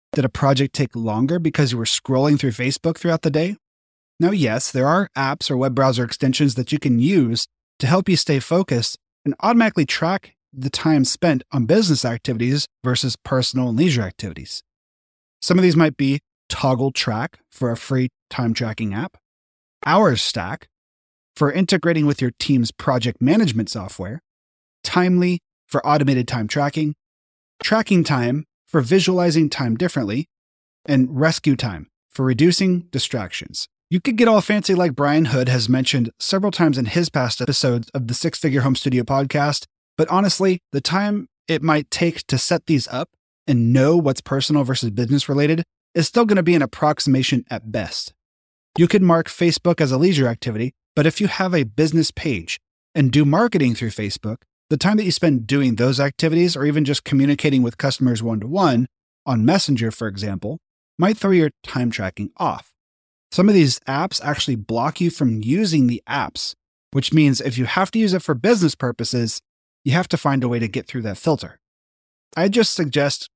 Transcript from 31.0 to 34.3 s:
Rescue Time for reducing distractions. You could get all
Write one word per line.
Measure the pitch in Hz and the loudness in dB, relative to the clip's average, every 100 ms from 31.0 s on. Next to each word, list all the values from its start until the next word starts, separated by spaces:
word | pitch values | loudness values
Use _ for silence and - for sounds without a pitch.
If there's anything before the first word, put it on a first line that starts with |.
| 127 135 | 2 2
Rescue | 160 - 151 127 | 0 0 0 0
Time | 120 80 - _ _ | -2 -8 -16 _ _
for | - 131 | -2 0
reducing | 120 175 175 190 180 175 | 4 4 4 0 -2 -4
distractions. | 127 - 120 92 - - - - _ - | -6 -4 -6 -8 -10 -12 -12 -12 _ -4
You | 180 | -4
could | 277 226 | 0 2
get | |
all | 233 | 4